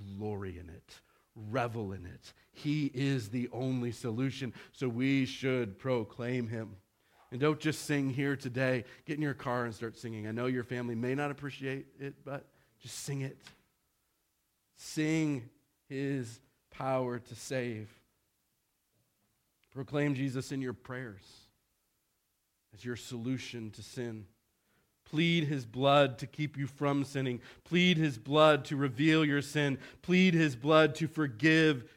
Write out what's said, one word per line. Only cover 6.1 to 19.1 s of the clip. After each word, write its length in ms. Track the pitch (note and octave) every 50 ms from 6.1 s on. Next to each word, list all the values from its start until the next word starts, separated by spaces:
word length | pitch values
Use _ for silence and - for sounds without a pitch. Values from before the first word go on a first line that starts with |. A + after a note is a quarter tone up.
| - - A#2+ A#2+ B2+ B2+ A#2+ G#2+
him. 300 | A#2 A2+ A2+ G2 G2+ F#2+ _ _ _ _ _ _ _ _ _ _
And 80 | A#2+ A#2+
don't 200 | C#3+ D3+ D#3 D3+
just 260 | D#3 D#3 D3 - -
sing 240 | - D3+ C#3+ C#3 C3+
here 260 | B2+ C3 C#3 C#3 C#3
today. 480 | B2+ - C3 A#2 C3 C3+ C3 B2+ B2 G#2+ - - - _
Get 120 | - D#3 D3
in 40 |
your 140 | D3+ C#3+ C3+
car 300 | - - C3 B2 B2 A#2+
and 100 | A#2 A2
start 200 | - A#2+ A2+ G#2+
singing. 320 | - - A#2+ A2+ A2 G#2 G#2+
I 40 |
know 160 | A2 A#2 A#2+ B2+
your 160 | B2+ B2+ A#2
family 320 | - B2+ B2 B2 A#2+ A#2+
may 180 | A2+ A#2+ B2 C3
not 160 | C#3+ D3 D3
appreciate 560 | C#3+ C#3 C#3+ C#3 C3+ - C3+ C3+ C3 C#3 C3 - _ -
it, 160 | C#3+ C#3 C#3 - -
but 220 | C#3 C3+ C#3+ - _ _ _ _ _ _ _
just 180 | - B2 - -
sing 240 | - - C#3 C#3
it. 160 | C#3 C3 - - - - - _ _ _ _ _ _ _ _ _ _ _ _ _ _ _ _ _ _ _ _ _ _ _ _
Sing 720 | - - - - D#3+ D#3 D#3 D#3+ D#3+ D#3+ D3+ D3 B2+ A2+ A#2+ - _ _ _ _ _ _ _
his 520 | C#3+ C3+ C#3 C#3 C#3+ C3+ B2 A2 A2+ - _ _ _ _ _ _
power 480 | - - C3+ C3 C3 C3 B2+ B2 A#2+ A#2+
to 160 | A2+ - A#2
save. 540 | G#2+ - - C3+ C3 B2 A#2+ A#2 G#2+ G#2+ G#2+ - _ _ _ _ _ _ _ _ _ _ _ _ _ _ _ _ _ _ _ _ _ _ _